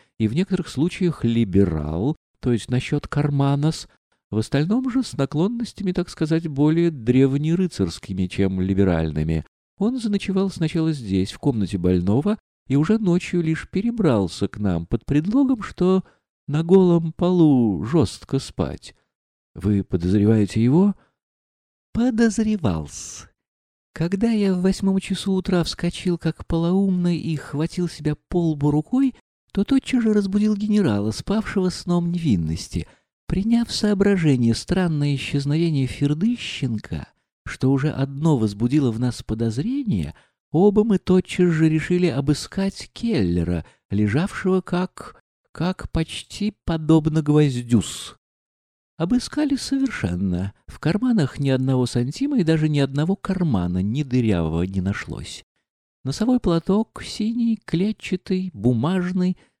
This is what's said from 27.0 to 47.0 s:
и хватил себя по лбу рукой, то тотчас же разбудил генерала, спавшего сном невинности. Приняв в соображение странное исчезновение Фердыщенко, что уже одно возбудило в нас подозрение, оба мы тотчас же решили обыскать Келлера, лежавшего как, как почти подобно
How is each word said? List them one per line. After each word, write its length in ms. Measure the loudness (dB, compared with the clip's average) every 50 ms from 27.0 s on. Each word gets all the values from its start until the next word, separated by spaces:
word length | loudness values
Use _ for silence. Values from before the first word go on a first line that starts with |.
| 0 0 0 -2
и 180 | -2 -4 -4
хватил 500 | -6 -6 -6 -4 -4 -4 -4 -2 -4 -4
себя 300 | -4 -4 -4 -4 -4 -4 -4 _ -4
по 220 | -2 0 0 0
лбу 180 | 0 0 0 2
рукой, 440 | 2 0 0 0 0 2 2 0 0 -4 _ _ _ _ _ _
то 120 | -2 -2 0
тотчас 400 | 2 2 0 2 0 0 2 2
же 100 | 4 2
разбудил 420 | 2 2 2 0 2 2 2 0
генерала, 540 | 0 0 0 2 2 4 2 2 0 0 -2
спавшего 580 | -4 -4 -4 -4 -2 -2 -2 -2 -2 0 0 0
сном 420 | -2 -4 -2 -2 0 0 0 -2
невинности. 800 | -2 -2 0 2 2 2 0 -2 -4 -6 -6 -6 -6 -6 -6 -8 _ _ _ _ _ _ _
Приняв 420 | -4 -2 -2 0 2 2 2 0 -2
в 60 | -4
соображение 800 | -2 0 0 2 2 4 4 4 4 4 4 4 4 4 2 2
странное 600 | 0 -2 -2 0 0 0 0 0 0 0 0 -2
исчезновение 720 | -2 -4 -4 -4 -2 0 0 0 2 2 2 2 0 0
Фердыщенко, 1200 | -2 -2 0 0 0 0 2 0 0 0 -2 -6 -10 -8 -4 -4 -4 -4 -4 -6 -8 -10 -10 -10 -12 _ _ _ _ _ _ -14
что 240 | -14 -6 -2 0 2
уже 200 | 2 2 0 -2
одно 460 | -2 -2 -4 -4 -4 0 2 2 2
возбудило 540 | 4 2 0 0 0 0 2 2 2 2 2
в 80 | 0 0
нас 240 | -2 -4 -4 -6
подозрение, 920 | -8 -6 -4 -2 -2 -2 -2 -4 -4 -4 -4 -4 -2 -2 -2 -2 -2 -4 -8 _ _ _ _ _ _ _
оба 340 | 0 2 4 4 4 4 2
мы 140 | 2 2 0
тотчас 520 | 2 2 2 2 2 0 0 2 2 2
же 180 | 4 4 2 2
решили 380 | 2 0 0 0 0 0 0 0
обыскать 800 | 0 0 0 0 0 -2 -4 -8 -6 -4 -4 -4 -6 -8 -14 -18
Келлера, 720 | -12 -8 -4 -2 0 0 0 2 0 0 0 0 -2 -4 -6 -10 _ _ _ -4
лежавшего 720 | -2 0 0 2 2 0 -2 -2 -4 -4 -2 0 0 0
как, 640 | -2 -2 -4 -4 -4 -4 _ -12 -20 -20 -20 _ _ _ _ _ _ _
как 400 | -8 -6 -4 -4 -4 -6 -8 -6
почти 640 | -4 -4 -4 -4 -6 -14 -14 -12 -8 -6 -6 -6 -6 _ _
подобно 560 | -4 -4 -2 2 4 4 4